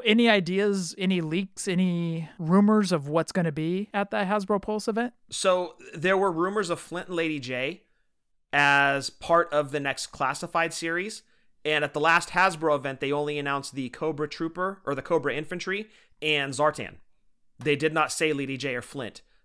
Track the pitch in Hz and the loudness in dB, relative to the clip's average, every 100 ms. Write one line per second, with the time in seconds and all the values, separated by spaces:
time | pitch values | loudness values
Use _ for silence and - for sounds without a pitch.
0 | 226 220 233 208 165 185 208 196 170 - | 4 4 6 6 4 2 2 2 -2 -2
1 | 185 185 160 165 196 - - 180 185 175 | 0 0 0 -2 -4 -6 -2 0 2 0
2 | 170 165 160 - 160 185 208 214 196 175 | -2 -4 -8 -6 2 6 6 6 4 0
3 | 139 156 160 190 165 147 160 180 208 202 | 0 -2 0 0 0 0 -2 -2 -4 -6
4 | 202 214 190 208 196 208 - 214 220 220 | -4 -2 0 -2 0 -2 -2 -4 -2 -2
5 | 247 - - - 196 180 175 - 131 165 | -4 -6 -12 -2 2 2 0 -10 -16 -4
6 | 170 190 196 165 180 208 180 165 - 170 | 2 4 2 0 -2 0 -2 -4 -6 -10
7 | 175 175 165 156 123 127 135 185 _ _ | -6 -2 -2 -2 -6 -6 -6 -8 _ _
8 | _ _ _ _ _ 143 143 143 143 139 | _ _ _ _ _ 4 6 6 4 2
9 | 131 - - 170 165 147 143 147 139 131 | -4 -8 2 2 4 0 0 -2 -4 -6
10 | - - 135 143 175 170 165 151 165 170 | -8 -4 -2 -2 -2 0 0 -2 -4 -4
11 | 202 214 _ _ _ _ 151 151 143 151 | -6 -10 _ _ _ _ -2 0 0 0
12 | 151 165 - 180 190 160 160 147 135 135 | 4 4 4 2 2 2 0 0 -2 -4
13 | 139 143 147 147 143 139 135 135 127 - | -2 -2 -2 -4 -2 -4 -6 -8 -8 -6
14 | 156 147 151 - 165 165 185 196 - 139 | -6 -4 -6 -6 -8 -4 -6 -6 -6 -6
15 | - 165 139 131 151 175 - 196 214 _ | 0 0 0 -4 -6 -8 -6 -6 -8 _
16 | _ - 156 151 139 131 151 151 101 - | _ -6 -2 0 0 0 0 0 -10 -14
17 | - _ _ _ _ - 139 143 156 160 | -20 _ _ _ _ -6 -2 2 2 2
18 | 151 - 160 143 135 131 135 123 - 143 | 0 0 0 0 -4 -6 -6 -6 -8 -10
19 | 117 - _ _ | -10 -12 _ _